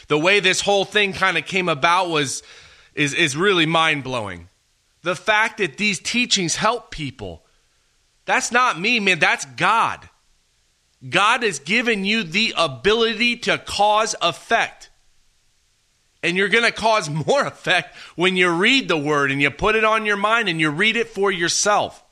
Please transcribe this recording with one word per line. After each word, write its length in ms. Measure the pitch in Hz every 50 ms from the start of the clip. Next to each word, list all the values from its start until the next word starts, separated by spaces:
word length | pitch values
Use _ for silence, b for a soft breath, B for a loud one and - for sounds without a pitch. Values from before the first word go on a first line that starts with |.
| B
the 100 | B 147
way 220 | 151 156 185 202 202
this 220 | 175 185 175 -
whole 240 | - 190 202 196 185
thing 260 | - - 208 202 190
kinda 300 | 151 151 190 190 170 160
came 260 | - - 185 190 180
about 400 | 170 156 135 165 170 175 190 185
was, 340 | 170 165 147 143 127 - - B B B B B B B B B B B
is, 200 | - 147 143 -
is 220 | 160 170 143 127
really 300 | 156 190 208 190 170 156
mind-blowing. 800 | 160 165 160 160 160 151 143 123 131 127 117 104 98 90 85 87 - _ _ _ _ _ _ _ _ _ _
The 120 | - 175 180
fact 440 | - - 220 214 208 220 226 -
that 180 | - 190 151 -
these 240 | - 208 208 185 -
teachings 560 | - - - 240 247 - - 202 175 151 -
help 340 | - - 220 247 233 - -
people, 540 | - 165 147 127 - - 101 90 82 - _ _ _ _ _ _ _ _ _ _ _ _ _ _ _ _ -
that's 260 | 185 208 254 - -
not 300 | 226 247 254 233 160 156
me, 220 | 185 233 247 226
man. 180 | 196 190 180 147
That's 240 | 180 196 233 226 -
God. 640 | 135 123 120 170 196 220 226 185 117 92 - - - _ _ _ _ _ _ _ _ _ _ _ _ _ _ _ _ _ _ 131 127
God 340 | 139 185 202 220 247 240 233
has 160 | 208 156 -
given 460 | - 160 214 247 226 240 220 196 190
you 180 | 202 220 226 196
the 300 | 160 160 214 226 214 -
ability 800 | - 165 147 127 117 - 202 220 233 226 226 220 202 240 240 233 233
to 180 | - 196 165
cause 580 | 139 - - - - 202 214 208 214 226 - - -
effect. 680 | 170 170 - - - - 233 214 156 - - - - - _ _ _ _ _ _ _ _ _ _ _ _ _ _ _ _ _ _ _ _ _ _ _ _ _ - -
And 140 | 170 175
you're 100 | 190 202
gonna 240 | 185 220 233 233 214
cause 380 | - - 202 226 220 214 165 151
<laughs> 180 | 147 160 131
more 160 | 165 269 285 208
effect 500 | 139 - - - 160 185 170 - - B B B B B
when 220 | 165 175 190 185
you 120 | 180 180 175
read 380 | 165 170 202 233 269 262 202
the 100 | 170 170
word 360 | 151 139 151 151 143 143 135 135
and 80 | 143
you 100 | 143 139
put 240 | 139 - 175 214 214
it 80 | 220 220
on 220 | 220 220 214 214
your 100 | 208 208
mind 320 | 196 202 214 226 233 220
and 140 | 190 165 165
you 80 | 156 151
read 260 | 143 170 208 220 220
it 140 | 233 220 -
for 200 | - 190 196 196
yourself. 760 | 196 170 170 165 - - - 208 208 175 117 90 - - _ _